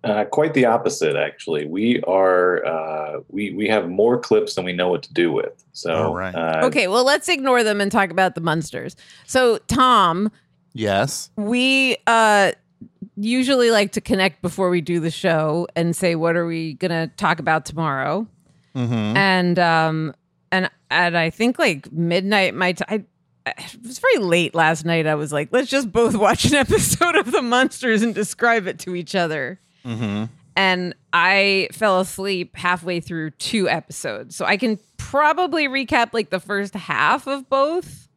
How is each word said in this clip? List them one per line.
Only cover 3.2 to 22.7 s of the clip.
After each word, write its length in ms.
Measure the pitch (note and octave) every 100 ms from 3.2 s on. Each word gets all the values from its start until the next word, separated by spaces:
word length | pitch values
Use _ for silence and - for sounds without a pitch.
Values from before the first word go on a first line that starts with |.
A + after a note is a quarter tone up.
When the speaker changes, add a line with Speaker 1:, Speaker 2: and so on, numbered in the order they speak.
| -
Speaker 1:
we, 220 | G2 G#2
we 180 | F2 G#2+
have 220 | G#2+ F2
more 280 | F#2 A2+ B2
clips 360 | - G#2+ G#2+
than 100 | -
we 80 | F2+
know 160 | F2 F2+
what 140 | E2+
to 100 | -
do 180 | - E2+
with. 320 | C2 - - _
So, 200 | - E2+ D#2+ D#2+
Speaker 2:
All 80 |
right. 200 | E2+ F#2
Speaker 1:
uh, 260 | E2+ E2 D#2+ -
Speaker 3:
Okay, 200 | - C#4
well, 160 | A3
let's 240 | B3+ D4 -
ignore 340 | D#4+ C4+ B3
them 200 | G#3+ G3+
and 100 | G3+
talk 180 | G#3+ F#3+
about 240 | E3 F#3
the 60 | -
Munsters. 560 | E3 D#3+ D3+ - - - - - -
So, 320 | C4 B3 G#3+ -
Tom, 600 | A#3 B3+ A#3 F3+ E3+ G#3+ _ _ _ _
Speaker 2:
Yes. 580 | A#2 G#2+ G2 C3+ - - -
Speaker 3:
we, 600 | G#3 B3 C4 C4+ C4 - -
uh, 460 | A3+ A3 G#3 F#3+ - _ _ - _ G3 -
usually 540 | G#3+ B3+ B3+ C4 A#3+
like 220 | A3 G3+
to 80 | -
connect 400 | - F3+ F#3+ -
before 300 | F3+ F3 F#3
we 100 | F3+
do 200 | D3+ E3+
the 100 | D#3+
show 560 | - F#3+ E3 D#3 E3 F3 -
and 180 | E3+
say, 200 | E3 F3+
"What 200 | E3 E3+
are 120 | E3+ E3+
we 280 | E3 D#3+
gonna 340 | C#3 F#3 E3 E3 -
talk 200 | F3 E3
about 280 | C#3 D#3+ -
tomorrow?" 600 | D#3 D#3+ C3+ C3+ F3 A3 _ _ _ _
Speaker 2:
Mm-hmm. 200 | - A#2+ A#2 G#2+ A#2+
Speaker 3:
And, 400 | G3 F#3 F3+ F3
um, 560 | E3+ E3 D#3+ D#3+ D#3+ - _ _ _
and, 200 | F#3 F#3 _ _
and 280 | D#3 F3 E3+
I 100 | D#3+
think, 300 | - A#3 B3+
like, 340 | C#4+ D3 -
midnight 640 | D#3 E3+ F3 F#3+ G#3 F#3
my 180 | - F3+